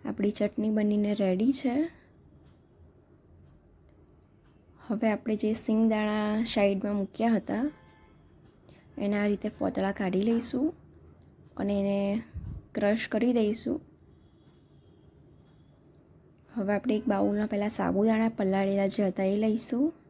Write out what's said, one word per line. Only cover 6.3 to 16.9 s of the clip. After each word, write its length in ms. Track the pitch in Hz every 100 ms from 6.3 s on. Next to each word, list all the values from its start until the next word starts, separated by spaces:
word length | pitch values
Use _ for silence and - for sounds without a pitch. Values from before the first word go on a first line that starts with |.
| 214
સાઈડમાં 520 | 233 - 202 196 202 202
મૂક્યા 340 | 190 - 233
હતા, 420 | 220 - 208 285 - - - - - - - - - - - - -
એના 260 | 202 208
આ 40 | 208
રીતે 220 | 202 214
ફોતળા 420 | - 190 - 190
કાઢી 300 | 196 190 185
લઈશું 520 | 214 233 233 254 311 - - - - - - - - -
અને 220 | 202 202
એને 420 | 196 196 196 214 226 - - - - -
ક્રશ 320 | 208 220 -
કરી 260 | 226 240
દઈશું. 480 | 240 208 226 - - - - - - - - - - - - - - - - - - - - - - - - - - - - -
હવે 200 | 233 196
આપણે 220 | 202 254